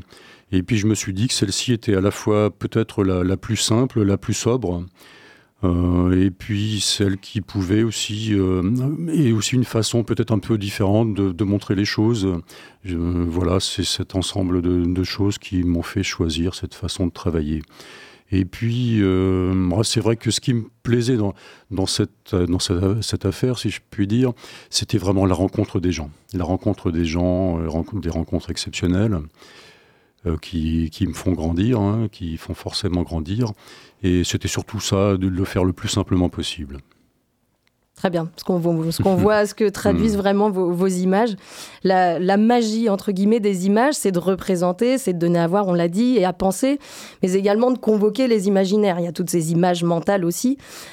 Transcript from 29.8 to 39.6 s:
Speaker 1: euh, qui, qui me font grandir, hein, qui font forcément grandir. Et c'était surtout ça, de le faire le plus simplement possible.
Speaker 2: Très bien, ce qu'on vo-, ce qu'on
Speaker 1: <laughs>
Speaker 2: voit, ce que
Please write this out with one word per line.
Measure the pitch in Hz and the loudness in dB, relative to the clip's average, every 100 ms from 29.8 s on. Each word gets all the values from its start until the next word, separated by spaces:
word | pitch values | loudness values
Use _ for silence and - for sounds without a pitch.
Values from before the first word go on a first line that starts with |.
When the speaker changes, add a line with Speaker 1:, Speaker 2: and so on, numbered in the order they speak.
| _ _ _ _ 87 | _ _ _ _ -6
Speaker 1:
euh, | 76 | -6
qui, | - 82 78 82 80 | -4 -4 -2 -2 -2
qui | - 90 | -2 -4
me | |
font | 82 - | -2 -2
grandir, | 82 80 82 110 123 | -2 0 0 0 2
hein, | 101 110 110 | 0 0 -4
qui | - 87 82 | -6 -10 -8
font | - 87 | -8 -10
forcément | - - 98 87 | -8 -6 -2 -2
grandir. | 87 85 76 104 120 104 - - - _ | -2 -4 -4 -2 -2 -6 -16 -20 -20 _
Et | 92 90 | 0 2
c'était | 85 - 95 | 2 -2 -4
surtout | - - 104 | -6 -6 -8
ça, | - 98 101 98 | 0 2 2 2
de | 95 | 0
le | 90 95 | -2 -2
faire | - | 0
le | 90 | 0
plus | 85 107 | 0 -2
simplement | - 92 92 87 | -2 0 2 0
possible. | - 80 - 73 69 - _ _ _ _ _ _ _ _ _ _ - | -2 -8 -8 -10 -12 -18 _ _ _ _ _ _ _ _ _ _ -6
Speaker 2:
Très | 190 | -2
bien, | 175 160 - | -2 -4 -6
ce | |
qu'on | - 180 | -2 0
vo-, | 170 165 165 | 2 0 0
ce | 165 | 0
qu'on | 196 185 | 2 4
Speaker 1:
<laughs> | |
Speaker 2:
voit, | 196 214 208 | 4 4 2
ce | |
que | - | 0